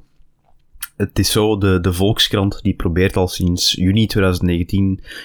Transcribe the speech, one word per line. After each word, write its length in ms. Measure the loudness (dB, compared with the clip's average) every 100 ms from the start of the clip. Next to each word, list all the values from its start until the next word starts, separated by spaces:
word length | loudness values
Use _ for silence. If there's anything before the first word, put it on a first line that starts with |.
| -6 _ -20 _ _ _ _ -18 -14 -6
Het 220 | -4 -2
is 120 | 0
zo, 260 | 2 2 2
de, 220 | 2 2
de 140 | 0
Volkskrant 680 | 0 0 0 0 0 0 -2
die 140 | -4 -2
probeert 420 | -2 2 2 2
al 100 | -2
sinds 440 | 0 -2 0 -2
juni 340 | 0 2 2 2
tweeduizend 420 | 2 0 0 0
negentien 560 | 0 -2 0 0 -2 -8 -18